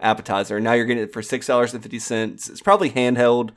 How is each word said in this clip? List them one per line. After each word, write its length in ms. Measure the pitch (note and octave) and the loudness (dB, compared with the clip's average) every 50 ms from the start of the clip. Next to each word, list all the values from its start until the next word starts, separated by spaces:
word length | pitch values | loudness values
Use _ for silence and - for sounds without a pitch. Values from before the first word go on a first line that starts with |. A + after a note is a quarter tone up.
appetizer. 580 | - A2 A2 A2 - - A2+ A#2 A#2 - G#2 G#2+ | 0 0 0 0 -2 -2 -2 -2 -2 -2 -2 -2
Now 140 | A2 A2+ A#2 | 0 2 2
you're 120 | A#2 A#2 | 2 2
getting 180 | A#2 B2 A#2+ G#2+ | 0 0 -2 -4
it 100 | G#2 - | -6 -8
for 80 | A#2 | -10
six 260 | G#2+ - - B2+ B2+ - | -8 -6 -6 -6 -2 0
dollars 260 | C3 B2 A#2+ A#2 A#2+ | 2 2 2 0 -2
and 80 | A#2 | -8
fifty 180 | G#2+ A2 - A2 | -12 -12 -12 -10
cents. 500 | - - A#2+ A2 A2 A2 - - - - | -8 -4 -2 -2 -2 -4 -6 -10 -14 -14
It's 120 | - - | -16 -4
probably 280 | - - G3 G#3 F#3+ C#3 | 2 4 4 4 4 2
handheld, 600 | A#2 B2+ B2 B2 B2 B2 B2 A#2+ A#2+ A#2+ A#2+ A2 - | 0 2 2 2 4 4 4 4 4 4 2 -2 -8